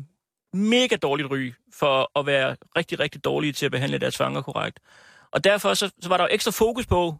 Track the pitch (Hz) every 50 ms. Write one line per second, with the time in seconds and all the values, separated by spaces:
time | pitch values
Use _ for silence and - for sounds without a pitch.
0 | 139 - _ _ _ _ _ _ _ _ - 190 208 220 233 247 254 247 226 -
1 | - 143 139 151 147 131 139 135 131 123 123 _ _ _ - - 156 143 135 135
2 | 131 - - 147 139 143 139 139 131 131 127 - - _ - 160 170 - 170 160
3 | 143 147 - 143 - 139 139 143 151 147 135 - 143 135 131 127 139 - 143 135
4 | 123 131 127 - 135 131 139 143 135 - - - - - - - _ _ - -
5 | - - - - - _ - - 147 196 202 202 202 196 196 - 208 185 - -
6 | 165 175 185 180 175 - - 214 - 233 - - 220 226 240 254 233 - 190 180
7 | 175 170 156 -